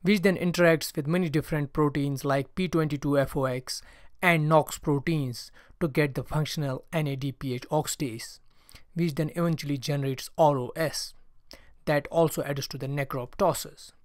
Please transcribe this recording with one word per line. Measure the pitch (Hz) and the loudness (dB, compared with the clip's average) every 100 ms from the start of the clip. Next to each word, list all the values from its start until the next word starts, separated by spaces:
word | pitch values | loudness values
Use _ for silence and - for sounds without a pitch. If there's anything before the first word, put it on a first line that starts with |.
which | 175 208 | 2 4
then | 185 180 | 4 2
interacts | 180 170 175 160 - - | 0 4 4 4 0 -4
with | 143 | 0
many | 175 175 | 0 2
different | 151 143 156 143 | 0 0 -2 -2
proteins | - 151 139 143 139 | 2 2 2 -2 -2
like | 143 139 135 | 0 0 0
P | - 185 | -2 0
twenty-two | 165 156 143 147 143 | 2 0 0 2 2
F | 135 147 | 2 0
O | 131 | -2
X | 127 131 - - - - - | -2 -6 -12 -12 -20 -20 -2
and | 185 165 151 | 2 2 6
nox | 160 151 - | 4 4 -4
proteins | - 143 135 160 131 117 - - - - | 0 0 0 -2 -2 -6 -12 -20 -20 -4
to | 170 | -2
get | 131 147 | 2 0
the | 135 | 0
functional | 131 156 151 - 143 131 - | -2 -2 -2 -2 -4 -4 -4
N | 165 151 | -2 -2
A | 135 | -2
D | 139 | -4
P | 127 135 123 | -6 -6 -6
H | - | -2
oxidase, | 151 147 - 143 113 - - - _ _ - - | -2 0 -4 -6 -6 -12 -16 -20 _ _ -20 -12
which | 165 170 139 | -2 -2 0
then | 156 - | -4 0
eventually | 170 160 143 143 | -2 -2 -4 -6
generates | - 143 135 131 - - | -2 -2 -2 -6 -10 4
R | 156 139 | 4 4
O | 123 - | -2 -4
S. | 156 - - - - - - - - - - | -4 -4 -10 -14 -20 -20 -20 -20 -20 -12 0
That | 147 143 | 0 2
also | 165 160 - | 2 2 2
adds | 139 143 - | -4 -6 -6
to | 135 | -8
the | 131 | -6
necroptosis. | 143 135 135 123 - 190 139 - - - _ | -4 -4 -6 -8 0 0 2 -6 -14 -20 _